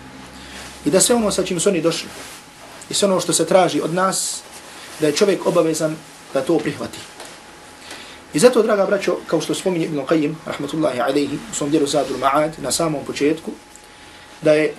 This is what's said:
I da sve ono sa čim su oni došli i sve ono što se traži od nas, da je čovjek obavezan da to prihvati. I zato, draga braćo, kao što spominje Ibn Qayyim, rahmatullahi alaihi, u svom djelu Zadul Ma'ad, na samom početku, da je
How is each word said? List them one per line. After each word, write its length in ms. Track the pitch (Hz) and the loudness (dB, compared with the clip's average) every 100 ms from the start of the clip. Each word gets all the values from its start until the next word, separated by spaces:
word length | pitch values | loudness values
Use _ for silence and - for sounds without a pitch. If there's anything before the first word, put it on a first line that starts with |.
| - - - - - - - - | -18 -18 -18 -18 -18 -16 -16 -6
I 60 | - | 0
da 100 | 185 | 4
sve 140 | - | 4
ono 160 | 240 208 | 4 2
sa 140 | 190 | 0
čim 160 | 185 175 | -2 0
su 80 | 180 | 2
oni 140 | 180 | 2
došli 260 | 160 160 - - - - - - - - - | 0 -2 -6 -14 -16 -18 -20 -20 -20 -18 -8
i 40 | |
sve 140 | - 202 | 0 2
ono 120 | 185 | 2
što 120 | - | 2
se 140 | 165 160 | 0 4
traži 340 | 190 175 147 | 4 4 2
od 140 | 151 | -2
nas, 460 | 175 190 180 - - - - - - - - | 0 0 0 -4 -8 -12 -18 -18 -18 -18 -2
da 60 | 151 | 0
je 100 | 147 | 4
čovjek 300 | 202 175 - | 4 4 2
obavezan 500 | 175 160 156 160 156 - - - | 2 2 2 -2 -4 -10 -20 -6
da 80 | 139 | -2
to 160 | 131 160 | 2 2
prihvati. 400 | 151 113 117 - - - - - - - - - - - - - - | 0 -4 -8 -10 -16 -16 -18 -18 -20 -20 -20 -20 -18 -16 -16 -20 -6
I 40 | - | 4
zato, 240 | 247 247 | 6 6
draga 240 | 220 208 185 | 4 2 2
braćo, 300 | 196 - - - | 2 0 -4 -2
kao 140 | 160 | -2
što 140 | 156 | 0
spominje 300 | 151 190 175 | -2 -2 -2
Ibn 140 | 160 151 | -2 -4
Qayyim, 360 | 131 165 147 160 - | 0 2 2 -2 -8
rahmatullahi 540 | - 143 160 156 123 | -8 -6 -2 0 0
alaihi, 380 | 127 143 139 151 - | 0 0 0 -4 -8
u 20 | |
svom 160 | - 147 | -6 0
djelu 160 | 156 139 | 2 2
Zadul 320 | 151 135 127 | 2 0 0
Ma'ad, 320 | 131 139 156 156 | 0 2 0 -2
na 120 | 139 | -4
samom 320 | - 165 143 | -2 -2 -2
početku, 460 | 127 123 143 160 - - - - - - - - - - | -6 0 0 0 -4 -14 -16 -20 -20 -20 -20 -20 -20 -2
da 100 | 156 | 4
je 220 | 151 151 | 4 2